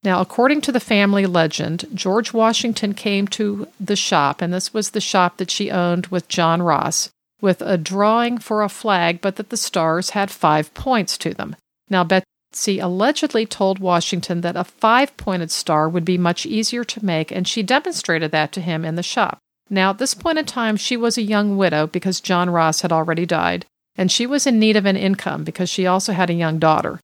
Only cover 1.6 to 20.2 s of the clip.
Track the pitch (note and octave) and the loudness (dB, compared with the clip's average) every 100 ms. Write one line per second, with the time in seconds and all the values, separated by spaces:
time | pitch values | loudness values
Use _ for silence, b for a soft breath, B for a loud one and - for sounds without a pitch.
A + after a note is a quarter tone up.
1.6 | E3 E3 D4+ G#3+ F#3+ G3+ A3+ A3+ A3 A3+ | -4 -4 -6 -6 0 0 0 2 2 2
2.6 | A#3+ A3 G#3 G3+ A3 G3+ G3+ - G#3 G3+ | -2 -2 -4 -2 -2 0 -2 -2 -4 -4
3.6 | G#3 _ F#3+ G#3 - F3 C#3+ C#3 F3 F3+ | -10 _ -4 -2 2 2 2 0 -2 -2
4.6 | - A3 G#3 A3 - G3 F3+ - F3+ - | -4 -4 -4 -4 0 2 2 0 -6 -4
5.6 | G3+ F#3 F3 F3 F3 F3+ - - E3 E3 | -2 0 0 0 -2 -4 -4 0 2 2
6.6 | F3 D3 C3+ D#3+ - _ _ _ G3+ F3+ | 2 2 0 -2 -6 _ _ _ 0 0
7.6 | - F#3 D#3 F#3+ G#3 A3+ A#3+ A#3+ - G#3+ | 0 -2 -2 0 2 4 0 -2 -4 -2
8.6 | G#3 - A3 F#3+ E3+ E3+ G3 F#3+ G#3 A3+ | -2 -2 0 2 2 0 -2 -4 -8 -6
9.6 | - F#3+ D#3+ E3 F#3 G#3 G3 - E3 D3+ | -4 0 2 0 -2 -2 -4 2 4 4
10.6 | D3+ - - B3 F3 - E3 - - D#3 | 0 -6 -2 0 0 -4 -6 -6 -10 -10
11.6 | _ _ _ F#3+ E3+ F#3 F#3 _ _ - | _ _ _ -2 2 2 0 _ _ -8
12.6 | - F#3+ F3 F#3 A3+ D4+ D4+ A#3 A3 - | -4 -2 -2 0 0 0 0 -2 -2 0
13.6 | F#3+ F#3+ F#3 F3 - F3+ F#3 F3 F3 E3+ | 0 0 2 0 2 -4 -4 -4 -2 -4
14.6 | F3+ _ A3 A#3 C#4 - - F#3 E3 - | -8 _ 4 4 2 -2 -4 -4 -4 -6
15.6 | - D#3 D#3 F3 E3 F3+ F3 F3 - G#3+ | 0 2 2 0 0 2 2 0 -2 -2
16.6 | A3 A#3+ A#3+ - G#3+ D#3+ D#3 F#3+ F3+ - | -2 -4 -6 -4 -2 -2 -2 -4 -4 -2
17.6 | G3 C4 E4 E4+ - E3 D#3 D#3 D3+ - | 0 0 0 -8 -2 -2 0 0 0 -2
18.6 | F3 D#3+ E3 E3 F3+ - G#3 - _ _ | -4 -4 -2 -4 -4 -2 -2 -2 _ _
19.6 | _ G3 F#3+ G3 C4+ - | _ 0 0 0 -4 -2